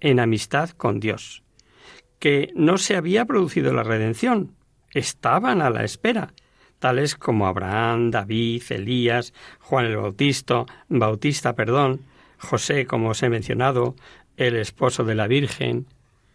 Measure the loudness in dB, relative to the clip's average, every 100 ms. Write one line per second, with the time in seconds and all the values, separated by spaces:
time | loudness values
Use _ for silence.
0 | 2 4 4 0 0 -2 -2 -2 -2 -2
1 | -2 -4 -10 -20 _ _ _ _ -20 -20
2 | _ _ 2 2 0 2 2 4 0 -2
3 | 0 0 2 0 0 0 0 0 0 0
4 | 0 0 0 0 -2 -10 _ _ _ -6
5 | -6 -4 0 0 2 2 2 0 -4 -2
6 | -2 -2 -4 -12 _ _ _ _ 0 0
7 | 0 -2 0 0 0 -2 -2 0 0 0
8 | 0 0 -2 -2 -2 -4 -6 -6 -2 0
9 | 2 0 -2 -10 -20 -20 -2 0 0 0
10 | -4 0 0 0 0 -2 -2 -10 -2 0
11 | 2 0 -2 -2 -2 -2 0 2 2 0
12 | -8 _ _ _ -4 -2 0 -2 0 0
13 | 0 0 0 0 -2 0 0 2 -2 -4
14 | -16 -20 _ -2 0 0 -4 -2 0 0
15 | 0 0 2 0 0 -2 -4 -4 -6 _
16 | _ _ _